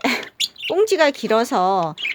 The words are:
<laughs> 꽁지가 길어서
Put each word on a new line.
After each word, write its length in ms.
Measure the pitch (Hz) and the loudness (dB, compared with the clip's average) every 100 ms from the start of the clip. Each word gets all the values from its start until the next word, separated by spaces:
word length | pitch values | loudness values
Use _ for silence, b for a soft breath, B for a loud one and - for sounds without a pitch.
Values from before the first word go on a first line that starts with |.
<laughs> 640 | - 240 - - - - - | 0 -4 -6 -6 -6 -6 -4
꽁지가 420 | 339 440 349 302 | 0 2 4 2
길어서 840 | 277 208 220 240 233 180 190 165 160 - | 0 0 0 2 2 2 2 0 -4 -8